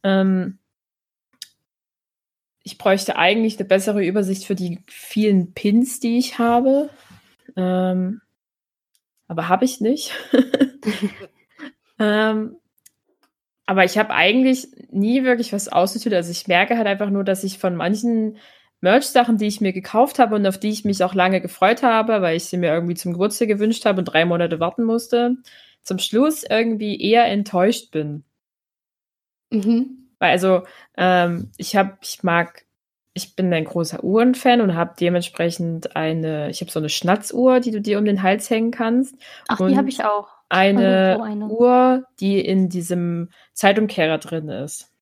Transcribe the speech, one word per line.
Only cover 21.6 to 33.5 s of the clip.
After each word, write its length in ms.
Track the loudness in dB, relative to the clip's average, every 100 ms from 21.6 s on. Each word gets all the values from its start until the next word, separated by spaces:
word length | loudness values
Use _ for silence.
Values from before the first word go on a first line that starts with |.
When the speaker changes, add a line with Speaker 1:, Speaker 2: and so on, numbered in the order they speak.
| 2 4
Speaker 1:
habe, 400 | 2 2 0 0
weil 160 | 0 -2
ich 60 | -4
sie 100 | -2
mir 160 | 0
irgendwie 220 | 0 -2
zum 180 | -6 -6
Geburtstag 360 | -2 -4 -2 -2
gewünscht 360 | 0 0 0
habe 140 | 0 0
und 80 | 0
drei 180 | 0
Monate 360 | 2 0 -2 -2
warten 220 | -4 -2
musste, 520 | -2 -2 0 0 0 -2 _ -20 _ _
zum 160 | -8 -6
Schluss 440 | -2 2 2 0
irgendwie 560 | -2 0 0 -2 -4 -2
eher 280 | 2 4 4
enttäuscht 640 | 0 -2 2 2 0 -6
bin. 340 | -6 -6 -10 _ _ _ _ _ _ _ _ _ _ _ _ _
Speaker 2:
Mhm. 580 | -2 0 0 -2 -10 _ _
Speaker 1:
Weil 120 | 2
also, 320 | 2 4 2 0 -20 _ -2
ähm, 540 | 2 2 2 -2 -10 -12
ich 180 | -2 0
hab, 220 | 0 -4
ich 200 | -16 -6
mag, 420 | 0 0 0 -8 _ _ _ _ _
ich 240 | -14 -12 -4
bin 160 | 0